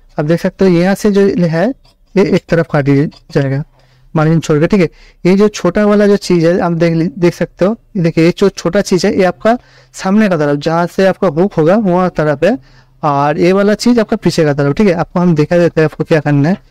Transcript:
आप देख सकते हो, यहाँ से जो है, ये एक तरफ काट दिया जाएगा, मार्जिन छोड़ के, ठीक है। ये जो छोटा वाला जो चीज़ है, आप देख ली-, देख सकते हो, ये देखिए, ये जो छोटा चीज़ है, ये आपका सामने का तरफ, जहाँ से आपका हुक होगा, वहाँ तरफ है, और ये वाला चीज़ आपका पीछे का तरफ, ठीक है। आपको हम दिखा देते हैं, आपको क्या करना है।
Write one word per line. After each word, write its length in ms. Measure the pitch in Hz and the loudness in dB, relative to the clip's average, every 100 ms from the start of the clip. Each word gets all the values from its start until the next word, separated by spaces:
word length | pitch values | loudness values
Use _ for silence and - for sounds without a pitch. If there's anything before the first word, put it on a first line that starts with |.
| _ - | _ -6
आप 80 | 151 | -2
देख 160 | 170 | -2
सकते 240 | 190 - 190 | -2 0 2
हो, 60 | |
यहाँ 240 | 170 180 196 | 2 2 0
से 160 | 214 | 0
जो 100 | 196 196 - 175 | 2 0 0 -2
है, 200 | 165 208 269 _ _ _ 190 | 0 -2 -4 _ _ _ -2
ये 100 | 214 | 0
एक 180 | 190 - | -2 0
तरफ 180 | 165 160 | -2 0
काट 140 | 151 139 | -2 0
दिया 200 | 139 156 - - | 0 0 -6 -6
जाएगा, 320 | 156 139 135 156 _ _ _ _ 160 | -4 -2 -4 -8 _ _ _ _ -2
मार्जिन 240 | 156 165 | 0 0
छोड़ 200 | - 151 | 0 0
के, 80 | 165 | 2
ठीक 140 | 208 | 2
है। 80 | 165 - - _ 175 | 0 -4 -20 _ 0
ये 100 | 190 | 2
जो 120 | 208 | 2
छोटा 380 | - 175 190 208 | 0 -2 0 2
वाला 220 | 208 208 | 2 2
जो 100 | 202 | 0
चीज़ 280 | - 180 160 | 0 0 2
है, 120 | 180 | 0
आप 120 | 175 | -2
देख 220 | 170 170 | 0 0
ली-, 180 | 165 165 - | 0 -4 -2
देख 160 | 170 | -2
सकते 320 | - 175 - 180 | -2 -6 -2 -4
हो, 120 | 233 _ 208 | -4 _ -4
ये 60 | |
देखिए, 220 | 165 160 165 | -2 0 0
ये 80 | - | 2
जो 120 | 196 | -2
छोटा 320 | - - 202 | -2 -2 -2
चीज़ 260 | 190 180 196 | 0 -2 0
है, 80 | - | 0
ये 60 | |
आपका 340 | 180 - 214 247 _ _ _ | -2 0 -2 -2 _ _ _
सामने 360 | - 190 208 214 | -10 -2 0 2
का 80 | 170 | 0
तरफ, 220 | 147 147 | -2 -2
जहाँ 280 | 160 165 175 | -2 -4 -2
से 200 | - 190 | 0 0
आपका 200 | 180 196 | 0 -2
हुक 260 | 147 196 | 0 -2
होगा, 220 | - 156 208 | 0 0 2
वहाँ 340 | 202 175 185 - | 0 0 -2 -2
तरफ 260 | 151 143 | -2 0
है, 140 | 165 175 - - _ _ | 0 -2 -8 -20 _ _
और 340 | 156 139 143 151 | -4 0 -2 0
ये 140 | 175 | 0
वाला 200 | 190 202 208 | 2 0 0
चीज़ 240 | 240 240 | 0 0
आपका 160 | 214 226 | 0 -2
पीछे 280 | 180 165 151 | -2 0 0
का 80 | |
तरफ, 220 | 143 143 143 | 0 -2 0
ठीक 120 | 214 | 0
है। 60 | |
आपको 260 | 170 160 180 | 0 -4 -2
हम 140 | 180 156 | 0 0
दिखा 220 | 147 175 | 0 0
देते 240 | 170 - | 0 0
हैं, 40 | 156 | -2
आपको 180 | - | -2
क्या 160 | - 160 | -2 -2
करना 300 | 147 143 143 | 0 0 0
है। 80 | 202 _ | -2 _